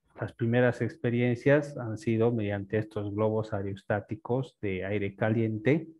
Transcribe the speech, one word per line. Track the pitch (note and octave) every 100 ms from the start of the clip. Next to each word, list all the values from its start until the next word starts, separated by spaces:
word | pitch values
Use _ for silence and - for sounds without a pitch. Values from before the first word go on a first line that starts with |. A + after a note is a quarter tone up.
| _ -
las | A2+
primeras | - A#2 A#2+ B2 A#2
experiencias | A#2 - B2 A#2+ B2 A#2+ C#3+ D3 D3 -
han | A#2 A2
sido | - A2 A#2
mediante | A#2+ G2+ G2+ G2 A2
estos | G#2+ - G2+
globos | G2+ G#2+ G#2+ G#2+
aerostáticos | G2+ G2 G2 - G#2+ - G#2+ - B2 C3+ _
de | G#2 F#2 F#2
aire | G#2 G2 -
caliente. | A2 A2+ A2+ A2 A#2+ D#3+ - -